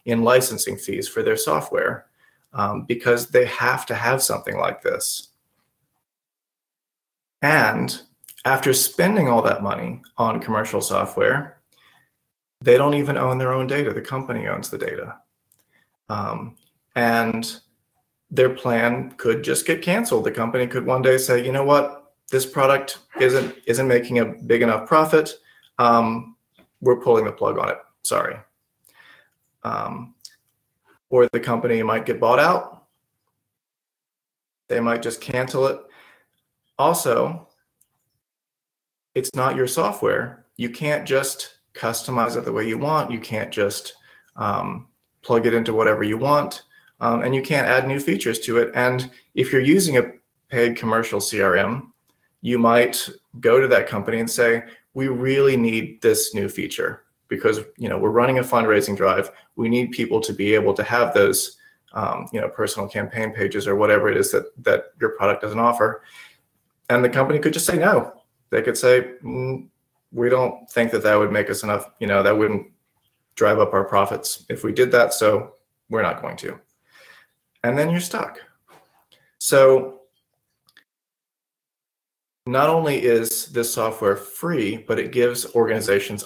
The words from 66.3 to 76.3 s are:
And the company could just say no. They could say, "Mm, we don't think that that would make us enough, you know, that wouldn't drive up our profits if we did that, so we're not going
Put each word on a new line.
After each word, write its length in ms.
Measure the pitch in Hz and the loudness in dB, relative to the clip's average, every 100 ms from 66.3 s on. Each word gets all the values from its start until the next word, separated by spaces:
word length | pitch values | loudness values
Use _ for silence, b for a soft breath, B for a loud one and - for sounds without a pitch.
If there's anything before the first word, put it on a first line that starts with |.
| B B _ _ _ - | B B _ _ _ -2
And 140 | 123 | 2
the 60 | 123 | 2
company 300 | 131 135 151 | 2 0 0
could 120 | 156 | 0
just 140 | 170 - | -2 -2
say 120 | 175 | 0
no. 440 | 185 139 110 - _ _ _ | 2 2 0 -8 _ _ _
They 100 | 113 | -2
could 160 | 120 - | 0 2
say, 380 | 127 127 123 - | 4 4 2 -8
"Mm, 460 | 123 127 131 131 - _ _ _ _ | -10 -8 -6 -8 -12 _ _ _ _
we 160 | 120 120 | -2 2
don't 400 | 127 127 - - | 2 2 -4 -6
think 200 | 120 117 | -2 0
that 120 | 113 | 0
that 140 | 107 107 | 4 4
would 140 | 104 | 4
make 180 | 107 101 | 0 -2
us 140 | 107 | -4
enough, 260 | 107 104 - - | -2 -4 -6 -6
you 80 | 104 | 0
know, 160 | 98 | 2
that 140 | 101 107 | 4 4
wouldn't 340 | 107 101 - _ _ _ _ _ _ - | 2 0 -8 _ _ _ _ _ _ 0
drive 240 | 104 104 | 2 4
up 140 | 101 | 2
our 100 | 98 | 2
profits 640 | 95 101 101 101 - - - | 0 2 2 -2 -8 -10 -10
if 160 | 117 | -6
we 80 | 110 | -2
did 200 | 123 123 | 2 4
that, 220 | 120 117 | 6 4
so 420 | - 107 104 - - _ _ - | 4 2 2 0 -16 _ _ -6
we're 140 | 110 | -2
not 180 | 87 - | -2 -2
going 160 | - | -8